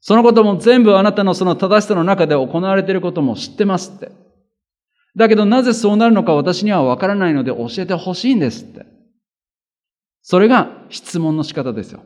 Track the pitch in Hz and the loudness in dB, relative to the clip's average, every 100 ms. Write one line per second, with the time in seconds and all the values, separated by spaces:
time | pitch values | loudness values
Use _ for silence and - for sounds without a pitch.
0 | - 220 240 226 214 185 226 247 220 196 | 2 4 6 4 2 2 2 4 6 4
1 | 202 208 196 175 180 165 190 208 202 190 | 2 0 -2 0 -2 -2 2 2 2 -2
2 | 165 190 156 147 131 165 190 190 185 190 | 0 0 0 0 -2 -4 -2 -2 -2 -4
3 | 180 175 139 110 - - 202 180 - - | -4 -4 -4 -4 -12 -4 -2 -2 -6 -18
4 | - _ _ _ _ _ _ _ _ _ | -20 _ _ _ _ _ _ _ _ _
5 | _ 185 220 214 208 254 254 226 208 208 | _ -2 2 4 2 2 0 0 0 2
6 | 233 214 175 147 147 180 208 196 131 127 | 2 2 2 0 0 -2 -2 0 0 0
7 | 190 202 180 147 127 120 117 - 180 175 | -2 -2 -2 -2 -4 -6 -8 -8 -6 -6
8 | 185 175 247 247 139 - - - - _ | -6 -6 -2 0 -2 -6 -18 -20 -20 _
9 | _ _ _ _ _ _ _ _ _ _ | _ _ _ _ _ _ _ _ _ _
10 | _ _ _ 180 214 247 - - - - | _ _ _ 2 4 2 0 -10 -20 -20
11 | - 175 160 156 151 - 127 110 95 - | -10 -6 -4 -4 -6 -8 -8 -8 -12 -18